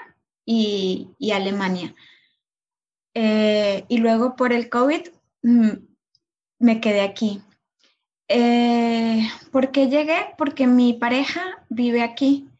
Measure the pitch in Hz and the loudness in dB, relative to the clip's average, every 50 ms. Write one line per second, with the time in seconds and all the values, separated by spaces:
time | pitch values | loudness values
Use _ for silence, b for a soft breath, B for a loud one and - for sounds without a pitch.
0 | - - _ _ _ _ _ _ _ - 226 226 214 208 202 196 190 185 185 - | -8 -14 _ _ _ _ _ _ _ -2 -2 0 0 0 -2 -2 -2 -2 -4 -4
1 | - - - - - 214 208 196 190 196 202 202 196 185 185 180 170 - - b | -8 -12 -14 -8 -4 -4 -2 -2 -2 -2 -4 -4 -2 -4 -4 -4 -6 -10 -14 b
2 | b b b b b b b b _ _ _ _ _ _ _ _ _ _ _ _ | b b b b b b b b _ _ _ _ _ _ _ _ _ _ _ _
3 | _ _ - 233 226 220 214 214 214 214 214 208 208 202 196 196 196 - 247 226 | _ _ -6 -2 -2 0 2 2 2 2 2 2 0 0 -2 -4 -4 -4 -2 0
4 | 226 226 226 226 240 254 254 - 254 247 240 240 233 233 - 240 247 277 311 339 | 2 2 2 2 0 0 -2 -2 -2 0 0 -2 -2 -4 -2 0 0 0 0 -2
5 | - - - _ _ _ _ _ - 233 240 240 220 214 196 - - - _ _ | -4 -10 -20 _ _ _ _ _ 0 2 4 4 4 2 0 -2 -12 -18 _ _
6 | _ _ _ _ _ _ _ _ _ _ _ - 240 240 226 220 - 220 208 202 | _ _ _ _ _ _ _ _ _ _ _ 2 2 2 2 2 0 0 0 0
7 | 196 196 196 - 226 208 202 - - _ _ _ _ _ _ _ _ _ _ _ | 0 -2 -2 -4 -4 -4 -4 -6 -12 _ _ _ _ _ _ _ _ _ _ _
8 | _ _ _ _ _ - - 240 240 240 240 240 240 240 240 233 233 233 233 226 | _ _ _ _ _ -2 0 2 2 4 4 2 2 2 2 2 0 0 0 0
9 | 226 226 226 220 220 220 B B B B - 262 254 262 262 277 269 247 269 294 | 0 0 0 0 -2 -2 B B B B -2 -2 -2 0 0 0 0 2 2 0
10 | 302 302 320 359 403 - - - 311 285 - - 269 247 247 247 247 240 233 233 | 0 0 -2 -2 -4 -6 -6 -6 -4 -4 -2 0 2 4 4 4 4 4 2 0
11 | 240 240 247 262 277 - - 330 370 370 370 - - - 233 226 247 240 233 240 | -2 -2 -2 -2 -2 -4 -6 -8 -8 -10 -10 -14 -14 -12 -6 -4 -2 0 0 0
12 | 233 233 226 - 277 269 277 277 - - _ _ | -2 -4 -4 -2 0 0 0 0 -2 -10 _ _